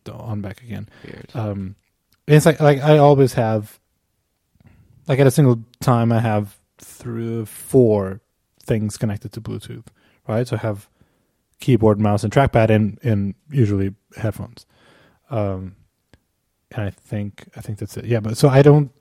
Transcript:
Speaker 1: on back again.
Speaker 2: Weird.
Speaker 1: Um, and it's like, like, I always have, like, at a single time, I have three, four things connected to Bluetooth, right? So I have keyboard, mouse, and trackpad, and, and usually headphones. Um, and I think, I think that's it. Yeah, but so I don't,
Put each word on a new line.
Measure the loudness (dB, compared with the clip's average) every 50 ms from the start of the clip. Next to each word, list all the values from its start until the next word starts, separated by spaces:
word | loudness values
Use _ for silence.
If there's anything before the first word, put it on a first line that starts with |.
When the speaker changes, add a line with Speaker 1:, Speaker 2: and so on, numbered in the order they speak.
| _ -20 -18
Speaker 1:
on | -16 -12 -12 -10 -10
back | -10 -12 -14 -16
again. | -18 -16 -14 -14 -14 -16 _ _ -20
Speaker 2:
Weird. | -20 -20 -20 -20 -14 -12
Speaker 1:
Um, | -10 -8 -8 -8 -10 -12 -14 -14 -18 _ _ _ _ _ _ _ _ _ 2
and | 4 4
it's | 4
like, | 4 2 2
like, | 2 2 2 2
I | 2 4 4 6
always | 6 6 6 4 4 2 0
have, | -2 -2 -2 -2 -4 -4 -8 -14 _ _ _ _ _ _ _ _ _ _ _ _ _ _ _ _ _ _ _ _ _ _ _ _ _ _ -2
like, | 0 4
at | 4 4
a |
single | 4 4 4 4 2 0 -4 -12 _ -6
time, | -2 0 0 2 2 0
I | 0 0
have | 0 -2 -2 -4 -4 -6 -10 _ _ _ _ _
three, | -20 -20 -20 -18 -14 -12 -10 -8 -8 -8 -8 -8 -8
four | -10 -14 -18 -6 0 2 4 4 4 4 0 -2 -4 -8 -12 _ _ _ _ _ _ _ _ _
things | -6 -4 -4 -4 -6 -6 -6
connected | -6 -6 -6 -8 -10 -14 -16
to | -16
Bluetooth, | -14 -12 -12 -12 -14 -16 -18 -20 -20 _ _ _ _ _ _ _ _ -6
right? | -6 -4 -4 -4
So | -6
I | -6
have | -6 -6 -8 -10 -12 _ _ _ _ _ _ _ _ _ _ _ _ _ _ _
keyboard, | -2 0 2 4 4 2 2 2
mouse, | 0 0 0 -2 -2
and | -2 2
trackpad, | 2 2 2 2 2 2 4
and, | 4 2 2 0 -4 -6 -4
and | -2 -2 -2 -2 -4 -8 _ _ -6
usually | -2 -2 0 0 0 -2 -4 -6 -8 _ _ _ -12
headphones. | -8 -8 -8 -8 -8 -12 -18 -20 -20 -20 _ _ _ _ _ _ _ _ _ _ _ _ -10
Um, | -6 -6 -4 -6 -6 -8 -12 -14 -16 _ _ _ _ _ _ _ _ _ _ _ _ _ _ _ _ _ _ _
and | -10 -8 -8
I | -8
think, | -10 _ _ _ -10 -8 -8 -10 -12 -16 -20 -20 -20 -18
I |
think | -14 -14 -12 -12
that's | -12 -14 -12 -12
it. | -6
Yeah, | -4 -4 -4
but | -4 -6 -2 0
so | 2 4
I | 6 6
don't, | 6 6 6 4 4 0 -6 _